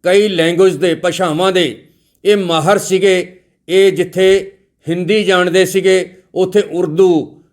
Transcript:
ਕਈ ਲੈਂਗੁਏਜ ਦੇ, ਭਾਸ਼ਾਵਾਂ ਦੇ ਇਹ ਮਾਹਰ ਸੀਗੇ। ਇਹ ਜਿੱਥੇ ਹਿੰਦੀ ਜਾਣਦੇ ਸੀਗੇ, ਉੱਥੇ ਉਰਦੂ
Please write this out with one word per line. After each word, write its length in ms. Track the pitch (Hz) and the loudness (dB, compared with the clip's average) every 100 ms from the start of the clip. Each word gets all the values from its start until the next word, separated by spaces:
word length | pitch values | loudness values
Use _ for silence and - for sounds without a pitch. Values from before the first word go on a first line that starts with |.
ਕਈ 260 | 175 196 214 | 2 2 2
ਲੈਂਗੁਏਜ 480 | 180 165 170 190 151 | 0 -2 2 2 2
ਦੇ, 180 | 180 | -2
ਭਾਸ਼ਾਵਾਂ 580 | 160 180 165 180 151 190 | -2 -4 -4 -4 0 0
ਦੇ 320 | 185 156 107 _ _ _ _ | 0 -2 -6 _ _ _ _
ਇਹ 120 | 190 208 | 0 0
ਮਾਹਰ 420 | 180 160 156 202 | 0 -2 0 0
ਸੀਗੇ। 640 | - 190 196 185 175 - _ _ - | 0 0 2 0 -4 -14 _ _ -2
ਇਹ 240 | 185 196 | 2 2
ਜਿੱਥੇ 600 | 160 170 170 190 190 190 _ _ _ - | 0 -6 0 2 2 -2 _ _ _ -8
ਹਿੰਦੀ 360 | 175 170 190 | -6 -2 -2
ਜਾਣਦੇ 400 | 190 185 180 185 | 0 0 0 0
ਸੀਗੇ, 500 | 185 190 185 190 175 - _ | 0 0 0 0 -2 -14 _
ਉੱਥੇ 280 | - 185 208 202 | -4 -2 -2 -2
ਉਰਦੂ 720 | 165 180 160 190 165 113 - _ | -4 -4 2 2 2 -2 -14 _